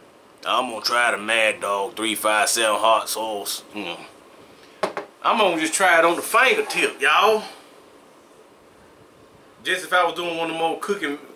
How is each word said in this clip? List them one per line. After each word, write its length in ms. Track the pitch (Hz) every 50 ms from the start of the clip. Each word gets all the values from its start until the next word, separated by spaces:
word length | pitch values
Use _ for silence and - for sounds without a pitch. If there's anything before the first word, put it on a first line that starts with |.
| - - - - - - - - -
I'm 240 | 92 104 120 127 123
gonna 120 | 113 104 104
try 260 | - 120 120 120 117
the 80 | 104 98
Mad 420 | 104 110 113 113 110 107 101 -
Dog 360 | 95 101 101 101 98 95 -
three 180 | 107 110 110 104
five 340 | 101 - 107 107 104 101 -
seven 320 | - 117 113 110 104 101
hot 280 | 107 113 110 107 107 -
sauce. 520 | - 110 110 110 107 101 98 - - - - - 104
Hmm. 280 | 104 95 85 85 82 - - - - - - - - - - - - - - - - - - - - - - - -
I'm 160 | - 165 214 233
gonna 200 | 208 180 170 160
just 140 | 156 156 -
try 240 | - 190 180 170 165
it 60 | 160
on 120 | 170 165
the 60 | 143
fingertip, 760 | - - - 226 254 254 214 220 - - - 180 151 113 92 107
y'all. 440 | 131 147 156 170 196 220 220 214 190 - - - - - - - - - - - - - - - - - - - - - - - _ - - - - - - - - - - - - - - - - - - - -
Just 220 | 156 180 180 175
if 60 | - 180
I 100 | 180 175
was 100 | 170 165
doing 220 | 175 175 170 165
one 140 | 165 165 160
of 60 | 160
the 20 | 160
more 200 | 165 165 151 -
cooking 400 | - 202 202 - 160 143 143 147 - - -